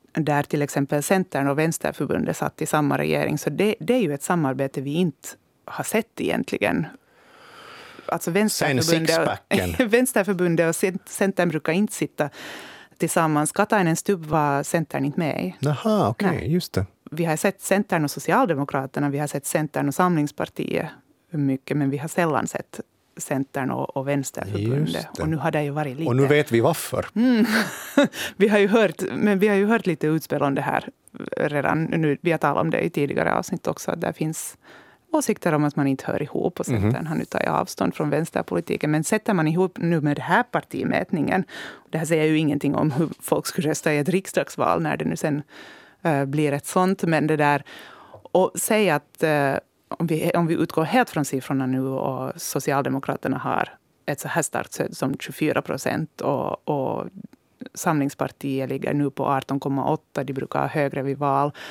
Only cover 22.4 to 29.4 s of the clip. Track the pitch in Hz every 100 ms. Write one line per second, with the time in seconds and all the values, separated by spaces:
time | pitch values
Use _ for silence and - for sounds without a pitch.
22.4 | - - - - - _ _ - - 135
23.4 | 135 139 131 127 139 135 135 143 131 -
24.4 | 101 104 107 139 160 165 - - 160 160
25.4 | 160 151 143 147 147 131 143 127 139 147
26.4 | 143 117 135 - - - - 208 254 233
27.4 | 214 220 208 - - - 285 - - -
28.4 | 208 208 196 226 190 - - - 208 190